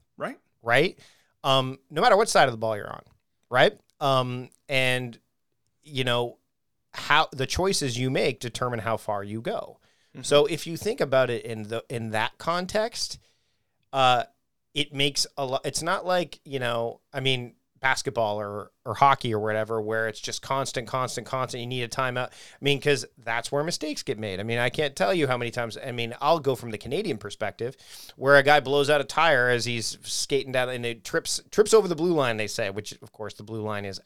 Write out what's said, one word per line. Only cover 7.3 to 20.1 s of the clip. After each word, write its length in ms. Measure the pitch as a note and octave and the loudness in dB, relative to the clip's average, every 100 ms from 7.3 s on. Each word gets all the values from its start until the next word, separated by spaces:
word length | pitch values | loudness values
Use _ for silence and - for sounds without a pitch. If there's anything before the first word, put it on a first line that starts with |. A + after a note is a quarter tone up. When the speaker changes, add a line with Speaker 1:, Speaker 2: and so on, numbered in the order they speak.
Speaker 2:
the 140 | C3 C3 | -2 -4
choices 520 | - F#3+ G3 C#3 A#2+ | -2 0 0 -2 -2
you 120 | C3 | -2
make 300 | D3+ G#3+ A#2 | 0 -2 -2
determine 380 | B2 - B2+ A#2 | -8 -6 -6 -4
how 160 | A2+ A2 | -4 -4
far 260 | - G#2 | -4 -6
you 180 | G2+ A2 | -6 -8
go. 360 | C#3 A3+ - - _ _ _ | -6 -8 -8 -16 _ _ _
Speaker 1:
Mm-hmm. 80 | - | -14
Speaker 2:
So 240 | B2 D3 D3 | 2 4 4
if 200 | E3 E3 | 0 -6
you 100 | E3 | -6
think 220 | G3+ - | -4 -2
about 260 | D3+ C3 B2+ | 0 2 2
it 160 | A#2 | 0
in 200 | A#2+ A2+ | -4 -8
the, 200 | G#2 A2+ - | -8 -8 -6
in 200 | A#2+ A2+ | -6 -4
that 260 | G#2+ A#2 - | -2 -2 -4
context, 800 | - F3 F#3 G#3+ A3+ - - - _ _ _ _ _ _ _ | -4 -2 -2 -2 -4 -4 -8 -10 _ _ _ _ _ _ _
uh, 320 | C3+ B2+ B2 A#2 _ _ _ _ | 2 4 4 0 _ _ _ _
it 220 | C#3+ D3 | -6 -4
makes 320 | C#3 C#3+ C3+ - - | 0 0 0 -4 -4
a 80 | |
lo-, 160 | C3+ C3 | -4 -2
it's 180 | C#3+ C3+ | -4 -4
not 240 | D#3+ G3 F3+ | -2 -2 0
like, 340 | F3+ D#3 - | -2 -2 -8
you 140 | - C3+ | -10 -4
know, 420 | B2 A#2 A#2 - _ | -2 -2 -4 -8 _
I 80 | C#3 | -4
mean, 340 | C3 B2+ A#2+ - _ _ | 0 0 -2 -14 _ _
basketball 600 | C3 C3 - A2+ G#2+ G#2 | 0 0 -2 0 0 0
or, 300 | G2+ G#2 - _ - | -4 -8 -12 _ -8
or 80 | |
hockey 400 | G#2 C#3 C3+ B2 | 4 4 6 2
or 40 | G#2+ | -2
whatever, 420 | G#2+ G#2+ A2 A2+ | 0 -2 -2 -2
where 280 | G#2+ A2+ | -2 -2
it's 120 | A2 | -2